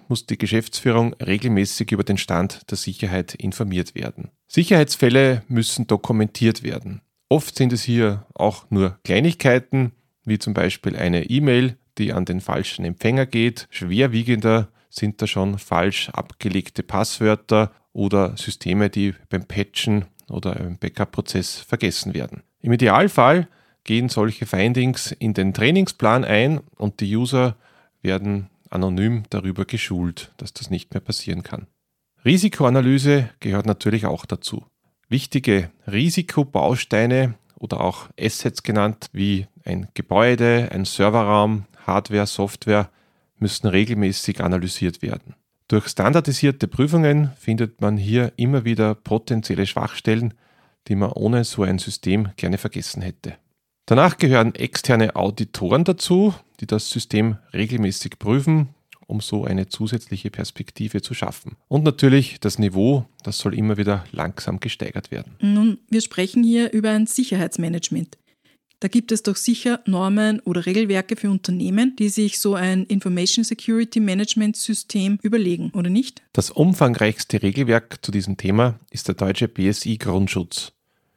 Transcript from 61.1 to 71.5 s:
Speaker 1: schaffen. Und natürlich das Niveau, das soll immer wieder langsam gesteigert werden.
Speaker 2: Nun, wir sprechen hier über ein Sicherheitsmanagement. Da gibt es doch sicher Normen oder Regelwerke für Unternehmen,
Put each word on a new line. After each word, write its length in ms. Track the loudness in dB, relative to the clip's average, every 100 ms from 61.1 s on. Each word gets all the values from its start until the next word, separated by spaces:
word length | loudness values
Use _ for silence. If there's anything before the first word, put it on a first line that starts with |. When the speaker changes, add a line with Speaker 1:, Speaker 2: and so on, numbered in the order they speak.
Speaker 1:
schaffen. 400 | -6 -8 -8 -16 -20 _
Und 160 | 2
natürlich 560 | 2 4 6 6 4 -2
das 180 | -4 0
Niveau, 480 | 0 2 2 2 -2 _
das 160 | -10 -6
soll 160 | -4
immer 220 | -2 -2 0
wieder 280 | 0 -2 -4
langsam 480 | -8 -6 -6 -8 -6
gesteigert 540 | -6 -8 -8 -10 -10
werden. 240 | -12 -12 -4
Speaker 2:
Nun, 380 | 0 4 2 0 _
wir 120 | -2
sprechen 420 | -2 -4 -2 2
hier 300 | 4 4 2
über 180 | 0 0
ein 160 | 0 0
Sicherheitsmanagement. 1120 | 0 -2 -2 -2 -2 -4 -4 -4 -6 -6 -12 _ _ _ _ _ _
Da 80 | -2
gibt 240 | 0 0
es 100 | -2
doch 140 | -2 -2
sicher 420 | -2 -2 -2 -2 -2
Normen 540 | 0 2 2 2 0
oder 260 | -2 -4 0
Regelwerke 480 | 0 0 0 -2
für 160 | -4 -2
Unternehmen, 640 | -2 -2